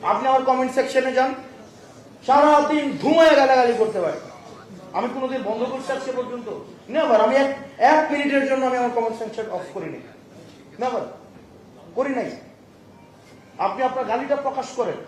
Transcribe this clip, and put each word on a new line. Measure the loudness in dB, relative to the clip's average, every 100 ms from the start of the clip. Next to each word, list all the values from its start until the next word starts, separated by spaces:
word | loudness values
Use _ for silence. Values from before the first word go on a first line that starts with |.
| -2
আপনি | 0 2
আমার | 2 2
কমেন্ট | 0 0 0
সেকশনে | 0 0 0 0
যান, | 0 -2 -14 -20 -20 -20 -20 -20 -20 -12 2
সারাদিন | 6 8 6 4 0 -2 -2
ধুমায় | 2 6 8 6
গালাগালি | 6 6 4 2
করতে | 0 0
পারি। | -4 -4 -12 -20 -20 -20 -20 -20 -8 -6
আমি | -6 -6
কোনোদিন | -6 -4 -6
বন্ধ | -4 -4
করছি | -6 -6 -6
আজকে | -6 -6
পর্যন্ত? | -8 -10 -10 -12 -14 -20 -6
নেভার। | -2 2 4 4
আমি | 2
এক, | 0 -4 -12 2 4
এক | 4 2
মিনিটের | -2 0 0 0
জন্য | 0 0
আমি | 0
আমার | -2 -2
কমেন্ট | -4 -6
সেকশন | -10 -8 -8 -8
অফ | -8
করিনি, | -10 -10 -12 -18 -20 -20 -20 -20 -20 -20 -8
নেভার, | -6 -6 -8 -16 -20 -20 -20 -20 -20 -20 -10 -6
করি | -4 -4
নাই। | -6 -10 -20 -20 -20 -20 -20 -20 -20 -20 -20 -20 -20 -6 -6
আপনি | -2 -4
আপনার | -4 -4
গালিটা | -4 -2 -4
প্রকাশ | -2 -6 -8 -6
করেন। | -6 -6